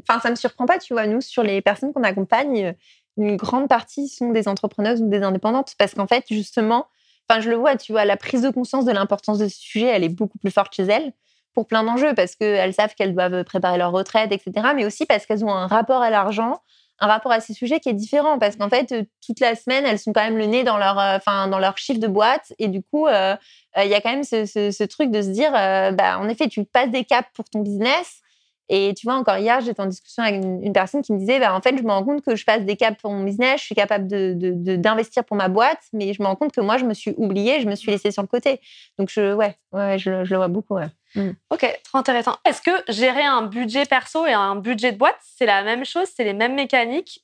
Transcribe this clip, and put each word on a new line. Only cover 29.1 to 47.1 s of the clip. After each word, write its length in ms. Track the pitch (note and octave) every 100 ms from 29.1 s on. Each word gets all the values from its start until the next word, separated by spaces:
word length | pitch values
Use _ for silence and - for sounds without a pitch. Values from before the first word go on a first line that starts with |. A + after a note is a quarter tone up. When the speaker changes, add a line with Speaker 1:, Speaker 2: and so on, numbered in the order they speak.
Speaker 1:
encore 220 | C4 A#3 F#3+
hier, 220 | G#3+ A3+
j'étais 200 | A3+ G#3
en 60 | G3
discussion 380 | F#3 - -
avec 180 | A3+ G3+
une, 180 | F#3+ F#3
une 120 | G#3
personne 280 | F#3+ F#3+ C#4+
qui 120 | C#4
me 80 | G3+
disait, « 180 | F#3+ C4
Bah, 140 | A3+
en 60 | F#3
fait, 180 | B3+ C4+
je 60 |
me 80 | A3+
rends 100 | G3
compte 180 | G3+ D4
que 100 | C#4
je 100 | A3
passe 180 | - A3
des 120 | G3 G#3
caps 240 | A3 G#3+
pour 120 | G#3+
mon 100 | G3+
business, 380 | G3 G3+ B3+ C#4
je 60 | -
suis 100 | G#3+
capable 320 | G3+ G#3 F#3+
de, 240 | G3+ F#3+
de, 160 | F3 F3+ F3+
de, 180 | F3
d'investir 480 | F#3 G3 A3 A3+ -
pour 140 | A3+ G#3
ma 100 | F#3+
boîte, 320 | F#3+ B3+ D#4 _
mais 200 | A3 G3
je 80 | G3+
me 60 | G3
rends 80 |
compte 160 | F#3+ D4+
que 100 | -
moi, 160 | G3+ A#3+
je 80 |
me 80 | B3+
suis 220 | G#3 - -
oubliée, 440 | G#3+ G3 G#3+ D4
je 80 | A3
me 80 | G3+
suis 160 | -
laissée 180 | G3+ G#3
sur 120 | G3+
le 40 | G3
côté. » 340 | A#3+ C#4 C4+ - - - -
Donc, 100 | G3
je, 240 | - G3+
ouais, 220 | G#3 G#3 G3 _
ouais, 100 | F#3+
ouais, 180 | G3 G3
je, 260 | F#3+ F#3+
je 60 | F#3
le 40 | F#3
vois 100 | F3+
beaucoup, 260 | F#3 -
ouais. 140 | G3 D#3 - _
Mm. 160 | G#3 G3 F#3 -
Speaker 2:
Ok, 300 | D#4 B3 -
trop 140 | - C4+
intéressant. 400 | C4 A#3+ A#3 -
Est-ce 160 | - A#3+
que 120 | - F4+ -
gérer 340 | G#3 B3+ B3+
un 200 | D4 B3+
budget 420 | A3 A3 A#3+ B3+
perso 420 | C#4+ B3+ - D#4 D#4+
et 60 |
un 240 | A3 G3 G3+
budget 340 | G3+ A#3 B3
de 80 | G3+
boîte, 160 | C#4+ A4+
c'est 240 | - - A#3
la 160 | G3
même 220 | G3+ A#3+
chose, 240 | C4+ E4+ F#4+
c'est 120 | -
les 100 | G#3+
mêmes 220 | G3+ A#3 C4+
mécaniques, 640 | C4+ B3+ A#3 C#4 -